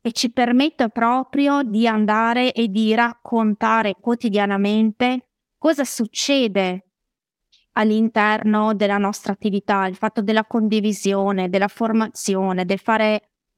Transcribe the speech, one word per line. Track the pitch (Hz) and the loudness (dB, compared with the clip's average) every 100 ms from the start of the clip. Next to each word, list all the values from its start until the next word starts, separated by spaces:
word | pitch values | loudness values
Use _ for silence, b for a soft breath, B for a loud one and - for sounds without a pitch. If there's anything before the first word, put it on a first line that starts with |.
e | 233 | -6
ci | 226 240 | -4 -4
permette | 233 240 240 294 - 233 | 0 2 2 2 0 -2
proprio | 240 233 254 254 285 285 285 | 0 0 0 -2 0 0 0
di | 262 208 226 | 0 0 0
andare | 220 214 214 226 240 254 | 2 0 2 0 0 -2
e | - 233 | 0 -2
di | 196 220 | 0 0
raccontare | 220 233 233 - 233 220 208 220 226 220 185 | 2 0 -2 -4 0 0 0 0 0 0 -4
quotidianamente | - 233 233 202 202 196 202 214 220 208 247 254 _ _ _ _ | -4 -2 0 0 0 2 2 2 0 0 -2 -2 _ _ _ _
cosa | 311 320 | -2 0
succede | 262 - 214 - - 277 233 190 185 185 _ _ _ _ _ _ _ b b | -2 -4 -6 -4 0 2 2 0 -2 -4 _ _ _ _ _ _ _ b b
all'interno | - 220 214 226 226 208 214 214 214 214 | 0 2 2 2 2 0 2 0 2 0
della | 208 202 202 | 0 0 0
nostra | 202 208 - | -2 -4 -8
attività, | 196 214 196 - 202 190 | -4 -2 -4 -2 -2 -2
il | 185 | -4
fatto | 214 - | -6 -4
della | 202 214 | -2 -2
condivisione, | 214 233 214 214 208 202 - 196 196 190 185 | 0 -2 0 0 -2 -2 -2 0 0 0 0
della | 190 202 | 0 -2
formazione, | - 226 220 220 - - 190 190 180 | -2 -2 0 -2 -6 -4 -2 0 -2
del | 180 196 | -2 -4
fare | - 220 214 214 _ _ _ | -2 0 0 -2 _ _ _